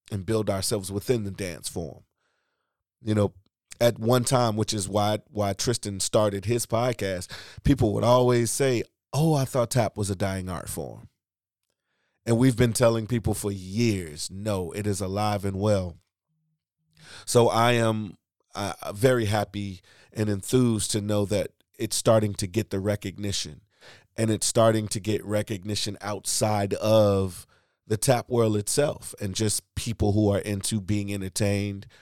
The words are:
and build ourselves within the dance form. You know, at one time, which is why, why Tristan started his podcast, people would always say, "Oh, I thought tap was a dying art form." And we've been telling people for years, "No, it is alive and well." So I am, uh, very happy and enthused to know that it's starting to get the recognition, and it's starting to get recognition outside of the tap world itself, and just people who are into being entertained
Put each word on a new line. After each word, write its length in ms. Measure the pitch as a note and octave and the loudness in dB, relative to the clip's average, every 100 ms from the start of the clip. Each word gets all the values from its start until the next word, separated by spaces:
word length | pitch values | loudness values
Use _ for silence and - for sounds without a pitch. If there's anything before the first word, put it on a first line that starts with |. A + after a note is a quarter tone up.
| - | -10
and 140 | G2+ F2 | -8 -2
build 240 | A2 G2+ | -2 0
ourselves 420 | G2 - G#2+ F#2+ | -2 -2 -4 -4
within 320 | G2+ - A#2+ | -6 -2 -2
the 80 | G2 | -2
dance 380 | G2 F#2+ D#2 - | -8 -8 -8 -10
form. 340 | F2+ D#2 - _ _ _ _ _ _ _ _ _ _ | -8 -10 -12 _ _ _ _ _ _ _ _ _ _
You 140 | A2 G#2+ | -2 2
know, 180 | G2+ - _ _ - - | 0 -2 _ _ -14 0
at 180 | A#2+ A#2 | 0 2
one 280 | A2+ B2 A#2 | 2 2 2
time, 320 | B2+ A#2+ G#2+ | 2 2 0
which 160 | G#2+ | -2
is 160 | G#2+ F#2+ | -2 -2
why, 300 | G2+ G#2 G#2 - | 0 0 -2 -4
why 240 | G#2 G2+ | -4 -2
Tristan 480 | G2+ - A#2 G#2 F#2+ | -2 -2 -2 -4 -6
started 440 | - A2+ G#2+ G2 F#2+ | 0 2 2 0 -2
his 200 | A#2+ - | -2 -2
podcast, 640 | A2+ B2+ A#2+ G2 F2+ - - - - | -2 -2 -2 -4 -6 -8 -16 -18 -4
people 300 | - C3+ A2 | 2 4 4
would 100 | A2 | 2
always 480 | A2+ B2 B2 A#2+ A#2 | 4 6 6 4 2
say, 320 | - C3+ A#2 - _ _ | 2 2 0 -2 _ _
"Oh, 200 | C3+ D#3+ | 0 2
I 120 | D3 C3 | 2 0
thought 260 | C3+ A#2 | 0 0
tap 240 | B2 G#2 - | 2 0 0
was 140 | G2+ | -4
a 60 | F#2 | -2
dying 340 | G2 F#2+ F#2 | -2 -4 -6
art 180 | E2+ - | -8 -8
form." 400 | - C2 A1 - _ _ _ _ _ _ _ _ _ _ _ A2+ | -8 -10 -12 -20 _ _ _ _ _ _ _ _ _ _ _ 0
And 120 | A#2 | 4
we've 200 | C3 A2+ | 4 4
been 160 | A#2+ | 2
telling 340 | G#2+ A#2 A2+ G#2+ | 4 4 2 0
people 260 | A#2+ A2 | -2 -2
for 200 | G2+ G#2 | -2 -4
years, 760 | G2 F#2 G#2 A#2 G2 E2 D2+ - | -6 -6 0 2 2 -4 -10 -10
"No, 440 | F#2+ G#2+ G2 F2 | -8 -4 -4 -4
it 120 | G2+ G#2 | -4 -4
is 140 | F#2+ | -4
alive 460 | F#2 G2+ G#2+ G#2 G2 | -4 -2 -2 -2 -4
and 100 | F#2+ | -2
well." 400 | G#2+ G2+ F2+ - _ _ _ _ _ _ _ _ _ _ - - - | 2 2 -2 -10 _ _ _ _ _ _ _ _ _ _ -20 -16 2
So 220 | A#2+ A2+ | 4 6
I 240 | A2 A#2+ | 4 4
am, 460 | A#2+ A2+ A2 G2+ - _ _ _ | 4 2 0 -4 -12 _ _ _
uh, 200 | - F#2+ - - | -8 -8 -8 -10
very 320 | G2+ C3 B2+ G#2 | 0 2 2 0
happy 540 | G#2+ G2+ G2+ G2+ F2+ _ _ _ | -2 -2 -6 -8 -10 _ _ _
and 160 | - G#2+ | -4 -2
enthused 640 | G2 - B2+ A#2+ G#2+ - | -2 0 2 2 2 -2
to 80 | G#2+ | -2
know 260 | G#2 G#2 G2 | -2 -2 0
that 240 | G2+ - _ _ - | 0 -2 _ _ -10
it's 160 | A2+ - | -6 -2
starting 400 | - A2+ G#2+ F#2+ | 2 4 2 -2
to 100 | F#2 | -4
get 240 | G#2 - | -4 -2
the 100 | G2 | -2
recognition, 840 | G2+ G2+ G2+ F#2 G#2 - - - _ _ - - _ - | -2 -2 -4 -8 -6 -6 -8 -12 _ _ -20 -20 _ -2
and 140 | A2+ | 0
it's 160 | G#2 - | 0 0
starting 420 | A#2+ A2+ A2 G#2+ | 4 4 4 0
to 100 | G#2+ | -6
get 260 | F#2+ G#2 G2+ | -2 -4 -2
recognition 720 | G#2 G#2 G2 G2+ G#2 A2 G2 | -4 -4 -6 -6 -6 -6 -8
outside 760 | G2+ G2 - - G#2+ G#2 G2+ F#2+ | -8 -8 -4 0 2 2 0 0
of 720 | G#2+ A2 G#2 G2 F#2+ F2+ - _ _ _ - | 4 6 6 4 0 -6 -20 _ _ _ -6
the 100 | G#2 | -2
tap 320 | - A#2+ - | 2 0 2
world 260 | A#2+ A2 G#2 | 2 2 2
itself, 600 | - - C#3 - - - | -2 0 0 -2 -12 -10
and 140 | G2+ | -6
just 300 | F#2 G#2+ - - | -2 0 -2 -6
people 380 | - A#2+ - G#2 | -10 -6 -2 2
who 180 | G#2 G#2 | 4 4
are 80 | G2 | 2
into 420 | G2+ G2+ - A2 | 0 -4 -2 -4
being 320 | F#2 G#2 G2+ | -2 -2 -2
entertained 760 | G2+ F#2+ - G2+ G2+ G2+ G2 - _ | -6 -6 -2 0 0 -2 -6 -14 _